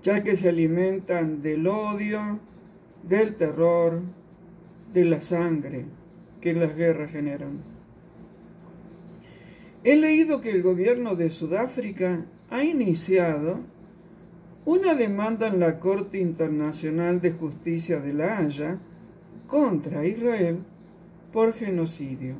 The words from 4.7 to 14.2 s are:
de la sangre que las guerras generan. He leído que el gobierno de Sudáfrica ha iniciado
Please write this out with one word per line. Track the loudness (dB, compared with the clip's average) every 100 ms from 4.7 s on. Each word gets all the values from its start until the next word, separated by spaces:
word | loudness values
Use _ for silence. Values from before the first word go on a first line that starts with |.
| -20 -2
de | 2 4
la | 2
sangre | 0 -2 0 -2 -4 -8 -10 -16 -20 -20 -20 -6
que | -2
las | 2 0
guerras | 2 2 2 -4
generan. | -6 -6 -6 -8 -12 -14 -20 -20 -20 -20 -20 -20 -20 -20 -20 -20 -20 -20 -20 -20 -20 -20 -20 -20 -20 -20 -2
He | 4 6
leído | 6 4 4 2
que | 0
el | 2
gobierno | 2 2 2 2 0 0
de | -2
Sudáfrica | -2 -4 -2 -2 -4 -8 -2 -2 -2 -6 -18 -8
ha | -2
iniciado | 0 2 0 0 2 2 4 0 -2 -4 -10 -18 -20 -20 -20 -20